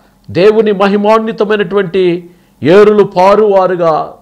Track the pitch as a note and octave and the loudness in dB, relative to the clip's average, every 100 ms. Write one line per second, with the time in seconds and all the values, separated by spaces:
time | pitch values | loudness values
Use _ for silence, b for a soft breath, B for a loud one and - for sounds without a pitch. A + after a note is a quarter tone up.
0 | b b b C#3+ G#3 A3 G#3 F#3+ G3 G#3 | b b b 0 2 2 0 0 0 0
1 | G3+ A3 A3 - G3+ G#3+ F3+ G3+ F#3 F#3+ | 0 0 -2 -4 -2 -2 -2 -4 -4 -2
2 | F3+ F3 - b b b C#3 G3 G#3 G#3 | -2 -4 -10 b b b 2 4 4 2
3 | G3 F3+ F#3+ G#3 G#3+ F#3+ F3+ F3+ E3 D3+ | 0 0 2 2 2 2 0 -2 -2 -2
4 | D3+ - | -6 -14